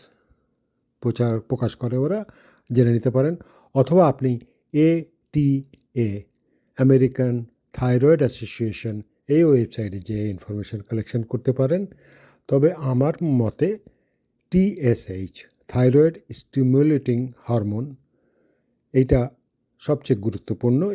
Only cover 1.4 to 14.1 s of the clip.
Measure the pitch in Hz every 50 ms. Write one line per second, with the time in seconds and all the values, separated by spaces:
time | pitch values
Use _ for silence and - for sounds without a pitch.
1.4 | - - 135 117 120 117 - - 123 120 123 127 135 156 190 220 208 - - _
2.4 | _ _ _ _ _ - 120 120 123 120 117 117 - 131 113 131 135 156 175 170
3.4 | - _ _ _ _ _ - 135 131 - 170 185 175 147 127 - 131 131 123 117
4.4 | - _ _ _ _ _ - 147 156 160 165 165 156 - _ _ _ _ - 151
5.4 | 147 139 135 135 135 _ _ _ _ _ - 123 117 107 98 101 98 _ _ _
6.4 | _ _ _ _ _ _ _ - 131 135 135 131 131 123 - - 127 123 120 120
7.4 | 117 - _ _ _ _ - - 127 123 123 123 131 147 165 156 143 120 - -
8.4 | 113 101 - - 117 110 101 - - 113 104 107 104 _ _ _ _ - 143 160
9.4 | 170 160 139 123 113 110 - - 110 98 90 101 90 - 110 104 104 107 98 90
10.4 | - - 104 104 95 - - 101 98 - 117 110 101 - - 120 113 - - 113
11.4 | - - 123 - 131 131 165 190 202 196 - _ _ _ - - - - _ _
12.4 | _ - 139 139 139 165 180 156 151 131 127 123 135 151 165 - 175 156 139 123
13.4 | 113 104 - - 143 165 214 220 _ _ _ _ _ _